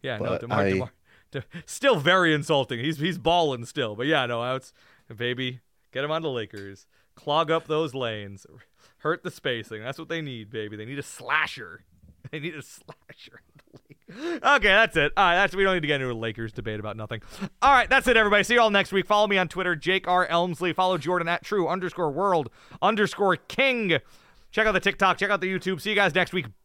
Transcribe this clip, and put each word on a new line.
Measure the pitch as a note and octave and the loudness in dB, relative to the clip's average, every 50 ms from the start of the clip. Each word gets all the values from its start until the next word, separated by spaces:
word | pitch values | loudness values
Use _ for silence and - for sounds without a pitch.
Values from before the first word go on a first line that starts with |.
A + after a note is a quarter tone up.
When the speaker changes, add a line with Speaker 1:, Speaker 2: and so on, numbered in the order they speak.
Speaker 1:
Yeah, | - C3+ B2 G#2+ | -6 -8 -6 -4
no, | G2+ F#2 | -4 -4
Speaker 2:
But | F#2 - | -4 -4
Speaker 1:
DeMar, | - A#2 - G#2+ | -4 -2 -2 0
Speaker 2:
I | G2+ G2 | 2 2
Speaker 1:
DeMar, | F#2+ F#2+ G2 G2+ _ _ _ _ _ _ _ _ | 2 0 -2 -4 _ _ _ _ _ _ _ _
De-, | - C3+ - _ - E3+ - | -12 -12 -12 _ -14 -16 -14
still | - - - - C#4 B3 | -12 -10 0 2 4 4
very | E3 C3+ E3+ F3+ F#3+ F3+ E3 D#3 | 4 4 4 4 4 4 4 2
insulting. | D3 C#3+ - D#3+ C#3 C3 - C3+ A#2 | 2 2 2 2 2 2 0 -4 -4
He's, | B2 D3+ D#3+ C#3 | -4 -4 -4 -2
he's | D3 F#3 E3+ C#3+ | -4 -4 -4 -2
balling | A2+ D#3+ E3+ F3 E3 D3 C3 A#2+ A#2 | 0 2 2 4 2 0 -2 -4 -8
still. | - - D3+ C3 A2+ G#2+ | -8 -6 -4 -4 -4 -4
But | G#2 B2+ C#3+ | -4 -2 0
yeah, | D#3+ D3 B2+ | 0 0 0
no, | A#2+ A#2+ A2+ A#2 B2 C3 | -2 -4 -4 -4 -4 -4
it's, | C3 C3 - _ _ _ _ _ _ _ _ A#2+ | -6 -8 -14 _ _ _ _ _ _ _ _ -10
baby, | G#2 A#2+ A#2+ B2+ A#2+ C3 B2+ B2+ B2 _ _ _ _ _ _ | -6 -4 -4 -4 -4 -6 -6 -8 -10 _ _ _ _ _ _
get | _ B2 | _ -6
him | C#3 D3+ | -4 -4
on | D#3 E3 | -4 -4
the | D#3+ D#3 | -4 -4
Lakers. | C3 A#2+ G#2+ - - G#2 G2 G2 G2 - _ _ _ _ _ _ _ | -4 -4 -6 -8 -10 -14 -14 -14 -16 -18 _ _ _ _ _ _ _
Clog | - - - C#3+ D#3 E3 D3 | -12 -4 0 0 0 2 2
up | D#3+ E3 D#3+ | 0 -2 -2
those | - D#3 D3+ E3 D3+ A#2+ | -2 -2 -2 -2 -2 -4
lanes. | C3+ B2+ A#2 A2 G#2+ G2+ G2 G2 F#2 - - D2+ - _ _ _ _ _ _ _ _ | -6 -6 -6 -6 -8 -10 -12 -16 -18 -20 -20 -20 -20 _ _ _ _ _ _ _ _
Hurt | _ D3+ E3+ F3 | _ -4 -4 -4
the | _ F#3 | _ -12
spacing. | - - _ C#3+ B2 A2+ G#2 - A2+ G#2+ | -12 -6 _ -4 -4 -4 -6 -10 -14 -12
That's | A2 B2 C3+ - | -10 -12 -12 -12
what | E3 - | -10 -8
they | E3+ E3 | -8 -8
need, | D#3 C#3+ C3 A#2 A2 G#2 | -6 -8 -10 -12 -14 -12
baby. | A2+ A2+ G#2+ G#2+ G#2+ | -10 -10 -10 -8 -10
They | G#2 G#2+ | -12 -12
need | A#2 C#3 C#3+ | -12 -10 -12
a | C#3 | -12
slasher. | - - - A#2 B2 C#3+ D#3 D#3 C#3+ - C#3 A2+ F2 E2 - _ _ | -12 -14 -16 -4 0 0 0 0 -2 -6 -14 -16 -16 -18 -20 _ _
<laughs> | _ _ - - - _ _ - | _ _ -20 -20 -20 _ _ -12
They | - D#3 | -12 -10
need | C#3+ F3+ D#3 | -10 -10 -10
a | D3+ | -12
slasher | B2+ - - - _ - - _ _ _ - _ - - - - _ | -16 -18 -20 -20 _ -20 -20 _ _ _ -20 _ -20 -20 -20 -20 _
in | _ _ - _ _ | _ _ -20 _ _
the | _ - _ _ - _ _ - E3+ A3 D4 E4+ | _ -20 _ _ -20 _ _ -20 -18 -12 -8 -8
league. | E4+ - - | -8 0 2
Okay, | - - - G3 G#3 | 4 4 4 4 4
that's | F#3+ G#3 A3+ A3 - | 6 6 4 4 4
it. | E3 C#3+ C#3+ - | 2 0 2 2
All | - G3+ | 2 4
right, | F3+ E3+ | 4 4
that's, | F3+ G3+ F#3+ - | 4 2 0 2
we | G3 G3 | 0 2
don't | G3 F#3 | 2 2
need | F3 | 0
to | D#3 D3 | 0 0
get | D3+ C#3 | -2 0
into | C3 B2+ | 0 -4
a | A#2+ | -4
Lakers | A2+ A2+ A2+ G#2+ - A2+ A2 | -4 -6 -6 -6 -6 -10 -10
debate | - - A2+ A2 G#2+ G#2 | -8 -8 -8 -8 -8 -6
about | G#2 G#2+ G2+ | -8 -8 -8
nothing. | A2 G#2+ G#2 A#2 G#2+ - - - - G3+ - _ _ | -8 -8 -10 -10 -12 -12 -16 -12 -12 -12 -12 _ _
All | - C4+ | 4 6
right, | C#4 B3+ A3+ - | 6 6 6 4
that's | C4 C4+ - | 2 2 4
it, | A#3+ A#3+ | 4 4
everybody. | A3+ A3 G#3 G3+ G#3 F#3 | 4 6 6 4 4 4
See | - A#3+ | 4 4
you | A#3+ | 4
all | A#3 A3 | 4 4
next | G#3 G3+ F#3+ - | 4 2 0 2
week. | F#3+ G3 F3+ | 0 -2 0
Follow | - G#3+ G#3 G#3+ | 2 2 2 4
me | G#3 G3+ F#3+ | 4 2 0
on | F#3 D#3+ | 0 -2
Twitter, | - F3+ F#3 F3+ F3 | -2 -4 -2 -2 -2
Jake | D3+ - F3+ F#3 F#3+ - | -2 0 0 0 0 2
R | F3+ F3+ F3+ F3+ | 2 2 2 2
Elmsley. | - E3 E3+ F3 F3+ E3 - F3 F3+ | 2 2 2 2 0 -2 -2 -2 -2
Follow | E3+ - F#3 F#3 F#3 F3+ | 0 2 2 2 2 0
Jordan | B2+ D#3 F3+ F3 E3 | 0 0 0 0 0
at | E3 E3+ E3+ | 0 -2 -4
true | - - G#3+ G#3 E3+ | -2 -2 0 0 0
underscore | D3 E3+ F#3+ F#3 F3 - - F3 D3+ | 0 -2 -4 -4 -8 -4 -2 -2 -2
world | C#3 D3+ F#3+ G3+ F#3 E3 C#3 A2+ _ - - - - - | 0 0 2 2 2 2 0 -2 _ -18 -20 -20 -8 0
underscore | - G3 A3+ G#3 G#3+ F3+ - - G3+ G3 F3 | 0 2 2 4 0 0 0 0 2 2 2
king. | D#3+ _ _ - - C4+ C4+ B3+ A#3+ A3 F#3 E3 C#3 - - - - _ _ _ - - - | 0 _ _ -2 0 2 2 2 0 0 0 0 0 -2 -6 -20 -20 _ _ _ -20 -20 -8
Check | - G#3+ A3 G#3+ | -2 0 2 2
out | |
the | G3+ F#3 | 2 2
TikTok. | - G3 F#3+ - G3+ F#3+ F3 - | 2 0 0 2 2 2 2 2
Check | G3 G3 | 0 0
out | F#3 E3+ | 0 0
the | F3+ F#3 | 0 -2
YouTube. | F#3+ F3+ - F#3 F#3+ D3+ | -4 -2 -2 -2 -4 -4
See | - G#3 | -4 -2
you | G#3+ | 2
guys | G3 G3+ F#3 C#3+ | 2 2 2 4
next | F#3 F3+ - | 2 0 0
week. | - F#3 C3+ A2+ - _ | -2 -4 -6 -6 -12 _